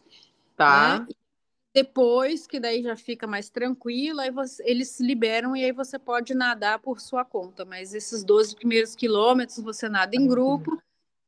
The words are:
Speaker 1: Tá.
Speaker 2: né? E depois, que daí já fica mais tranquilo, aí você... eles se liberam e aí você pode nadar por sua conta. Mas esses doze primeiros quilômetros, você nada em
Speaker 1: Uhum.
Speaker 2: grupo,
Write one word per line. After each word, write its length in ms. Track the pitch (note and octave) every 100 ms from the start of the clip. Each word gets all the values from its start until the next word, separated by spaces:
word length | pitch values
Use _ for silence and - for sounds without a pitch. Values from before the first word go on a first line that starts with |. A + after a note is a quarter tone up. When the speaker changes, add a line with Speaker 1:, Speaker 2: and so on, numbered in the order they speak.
| _ _ _ _ _ -
Speaker 1:
Tá. 440 | D3 C#3 D3+ F#3+
Speaker 2:
né? 80 | A#3+
E 60 | - _ _ _ _ _ C4+
depois, 640 | C4+ - A#3+ A#3+ C4+ D#4+ -
que 120 | C#4+
daí 220 | A#3 A#3
já 140 | A#3+ A3+
fica 320 | - A#3 A3
mais 200 | G3+ G3+
tranquilo, 720 | A#3+ B3 B3 A#3+ A#3+ D4 D4+
aí 100 | C4
você... 320 | C4 C4 - -
eles 240 | B3 B3+
se 140 | -
liberam 520 | B3 B3+ A3+ A3+ B3 C4
e 80 |
aí 80 | B3+
você 280 | B3+ C4+ C4+
pode 340 | - A#3+ A#3
nadar 460 | C4 B3 A3+ G#3 G#3+
por 200 | - B3
sua 240 | - B3+
conta. 400 | B3 G#3 F3+ F#3
Mas 300 | F#3+ F#3 F#3+
esses 300 | G#3 G#3 A3+
doze 320 | G3 G#3 G#3+ G#3+
primeiros 400 | A#3+ A3+ A3 -
quilômetros, 640 | A#3+ G#3 A3+ B3+ A#3+ -
você 280 | A3 G#3+ A3
nada 280 | G3+ F#3+ B3
em 60 |
Speaker 1:
Uhum. 60 | C4+
Speaker 2:
grupo, 540 | B3 C4 C#4+ D#3+ D#4+ - _ _ _